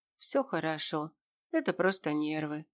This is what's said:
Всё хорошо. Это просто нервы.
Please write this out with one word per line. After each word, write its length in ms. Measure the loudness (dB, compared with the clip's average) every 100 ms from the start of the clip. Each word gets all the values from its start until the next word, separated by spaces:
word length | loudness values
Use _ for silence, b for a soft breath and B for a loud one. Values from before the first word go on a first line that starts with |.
| _ _
Всё 240 | -2 0
хорошо. 680 | 0 0 0 -2 -2 -2 -4 -8 _ _ _
Это 220 | 0 0
просто 400 | 2 2 2 0
нервы. 540 | 0 0 0 -2 -4 -10